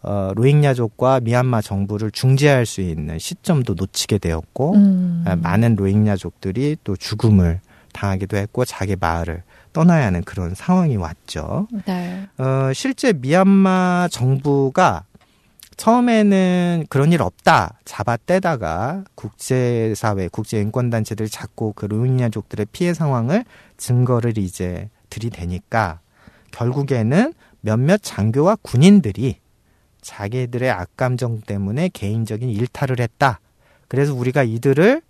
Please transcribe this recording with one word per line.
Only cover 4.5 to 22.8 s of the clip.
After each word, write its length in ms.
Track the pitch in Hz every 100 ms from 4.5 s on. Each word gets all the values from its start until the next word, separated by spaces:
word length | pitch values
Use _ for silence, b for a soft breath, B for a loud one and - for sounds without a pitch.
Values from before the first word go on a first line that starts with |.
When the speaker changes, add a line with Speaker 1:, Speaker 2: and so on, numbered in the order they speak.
| - 139 202
Speaker 2:
음. 480 | 202 185 180 170 170
Speaker 1:
어, 80 | 90
많은 400 | 82 98 117 107
로힝야족들이 1000 | 98 101 107 98 85 - 98 95 143 156
또 120 | - 95
죽음을 640 | - 107 113 104 87 87 b b b
당하기도 440 | - 101 95 95 104
했고, 280 | 101 - 127
자기 300 | - 98 95
마을을 440 | 87 85 82 82 - b b
떠나야 340 | - 165 165 117
하는 160 | 87
그런 320 | 85 - 87 92
상황이 400 | - 185 170 113
왔죠. 720 | 82 85 - - 76 127 214 226 185
Speaker 2:
네. 420 | 180 175 185 196 -
Speaker 1:
어, 340 | 131 135 135
실제 400 | 135 262 262 269
미얀마 960 | 175 127 170 190 196 190 185 180 180 175
정부가 920 | - 123 135 143 139 135 131 175 87 95 - _ _ _ _ - -
처음에는 1080 | - 240 247 226 208 196 185 180 175 170 156
그런 240 | 135 143
일 80 | 170
없다 580 | 92 - - 156 85 - -
잡아떼다가 1200 | - 107 117 - 180 190 139 87 82 117 190 196 -
국제사회, 1120 | 110 _ - 127 123 120 113 104 113 98 90
국제인권단체들이 1040 | - 110 110 104 117 123 117 110 107 110
자꾸 420 | - - - 110
그 120 | 104 104
로힝야족들의 840 | 107 123 127 120 110 - 107 104
피해 200 | -